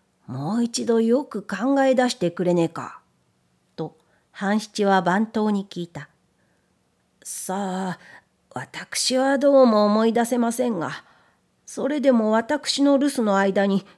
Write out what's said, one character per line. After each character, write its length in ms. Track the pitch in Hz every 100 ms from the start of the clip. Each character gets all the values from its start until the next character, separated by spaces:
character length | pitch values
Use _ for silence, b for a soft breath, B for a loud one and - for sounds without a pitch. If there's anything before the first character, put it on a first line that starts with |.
| _ _ -
も 300 | 127 147 226
う 80 |
一 220 | 233 247 233
度 140 | 226
よ 240 | 226 254
く 180 | 277 208
考 380 | - 190 254 277
え 120 | 269
出 140 | 254 247
し 60 |
て 160 | - 175
く 140 | 170
れ 100 | 180
ね 100 | 175
え 40 | 165
か。」 320 | - 120 - _ _ _ _ _ _ _ -
と、 220 | 156 - _ _ _
半 280 | - 196 214
七 260 | 208 -
は 180 | 202 190
番 240 | 175 190 220
頭 240 | 220 214
に 160 | 202 196
聞 140 | 175
い 40 | 170
た。 220 | 147 147 _ _ _ _ _ _ _ _ _ _ _
「さ 760 | - - - 190 190 185 190 170
あ、 0 | B B _ _ _
私 640 | - - - 285 - - 254
は 220 | 269 277
ど 240 | 277 269
う 40 | 247
も 180 | 214
思 220 | 208 220 226
い 60 |
出 120 | 226
せ 140 | 233 240
ま 140 | 233
せ 160 | 233 247
ん 100 | 185
が、 260 | 139 151 b b b b _ _
そ 240 | - - 254
れ 120 | 302
で 120 | 269
も 180 | 240 214
私 520 | 220 233 294 - -
の 160 | 285 277
留 100 | 285
守 160 | 269
の 120 | 214 196
間 300 | 196 196 196
に 180 | 196 B